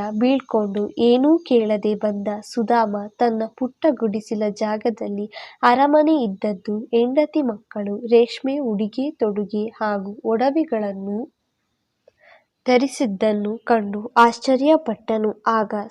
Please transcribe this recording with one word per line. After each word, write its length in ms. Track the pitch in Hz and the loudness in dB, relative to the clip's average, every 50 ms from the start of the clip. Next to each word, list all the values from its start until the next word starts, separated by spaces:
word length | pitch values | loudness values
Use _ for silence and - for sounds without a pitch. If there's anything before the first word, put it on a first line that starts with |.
| 202 214 | -4 -4
ಬೀಳ್ಕೊಂಡು 800 | 214 214 247 254 277 262 - - - 220 208 202 196 208 208 - - - | -2 0 2 2 2 0 -2 -2 -2 -2 -2 -2 -2 -4 -4 -4 -2 2
ಏನೂ 400 | 233 240 240 254 269 302 330 339 | 4 4 4 4 6 4 4 2
ಕೇಳದೆ 560 | - - 254 233 220 214 214 208 208 214 214 | 2 2 2 2 4 2 -2 0 0 -2 -2
ಬಂದ 340 | 208 - 214 208 202 202 208 208 214 - - - | 0 -2 -4 -2 -2 -4 -6 -6 -8 -10 -8 -4
ಸುಧಾಮ 420 | 247 220 202 240 233 226 202 202 202 202 214 _ - | -4 0 2 2 2 2 0 -2 -6 -8 -8 _ 0
ತನ್ನ 240 | 247 233 226 220 220 220 _ - | 0 0 2 -2 -4 -6 _ -6
ಪುಟ್ಟ 280 | 262 247 - - - 320 | -6 -6 -4 0 0 0
ಗುಡಿಸಿಲ 520 | 254 - 233 214 202 214 214 - 226 208 214 208 | 2 2 -2 -2 -2 -4 -6 -4 -4 -2 -2 -2
ಜಾಗದಲ್ಲಿ 800 | 208 - 220 214 214 214 208 247 214 - 214 202 202 202 208 214 - - - - - - | -2 -2 -4 -4 -2 -2 -2 -4 -4 -2 -6 -6 -6 -6 -8 -10 -10 -16 -18 -18 -8 0
ಅರಮನೆ 640 | 247 247 247 262 277 285 302 302 302 311 320 294 240 | 2 2 4 4 4 4 6 4 6 4 4 2 0
ಇದ್ದದ್ದು, 560 | 202 190 - - 214 208 208 - 214 208 214 | -2 -4 -4 -4 -4 -4 -6 -6 -6 -6 -6
ಹೆಂಡತಿ 600 | 247 - 233 233 240 247 269 311 302 302 - 311 | -4 -2 0 0 2 2 2 0 0 2 0 -2
ಮಕ್ಕಳು 640 | 277 240 208 220 _ _ - 214 202 202 202 226 247 | -2 -2 -4 -6 _ _ -10 -8 -6 -6 -6 -6 -2
ರೇಷ್ಮೆ 520 | 220 240 233 240 233 - - - 262 277 294 | 4 4 4 4 4 0 -6 -4 -4 -4 -2
ಉಡುಗೆ 520 | 277 226 208 196 220 208 - 254 269 302 | -2 -2 -2 -2 -4 -4 -4 -4 -6 -4
ತೊಡುಗೆ 560 | 311 - 226 214 202 208 208 202 214 208 214 | -2 -2 -2 -2 -2 -4 -6 -4 -4 -6 -6
ಹಾಗೂ 540 | 226 - - 220 208 208 202 190 202 208 - - | -6 -6 -6 -4 -2 -2 -4 -6 -8 -12 -8 -4
ಒಡವೆಗಳನ್ನು 1080 | 220 226 220 254 277 277 320 311 311 233 214 208 202 196 196 196 202 202 220 254 - _ _ _ _ _ _ _ _ _ _ _ _ _ _ _ _ _ _ _ _ - _ _ _ _ _ - | -2 0 2 0 0 2 0 -2 0 -2 -4 -4 -4 -6 -8 -8 -6 -6 -6 -8 -10 _ _ _ _ _ _ _ _ _ _ _ _ _ _ _ _ _ _ _ _ -20 _ _ _ _ _ 0
ಧರಿಸಿದ್ದನ್ನು 920 | 254 247 247 277 269 - - 285 214 190 185 220 214 208 208 202 208 220 233 - | 2 4 4 2 0 -2 -4 -4 -4 -2 -2 -2 -2 0 -2 -4 -6 -8 -8 -2
ಕಂಡು 480 | - 240 220 208 202 202 208 214 - - | 0 0 0 0 -4 -8 -8 -8 -2 4
ಆಶ್ಚರ್ಯಪಟ್ಟನು. 1300 | 233 233 233 226 - - 269 262 247 269 302 320 311 320 240 208 - - - 220 220 214 214 - - - | 4 4 4 4 0 0 0 2 2 4 4 4 2 2 -4 -8 -8 -4 -4 -2 0 0 -2 -4 -2 -2
ಆಗ 280 | 226 226 220 208 - 214 208 208 220 | 0 0 0 0 -2 -4 -8 -8 -8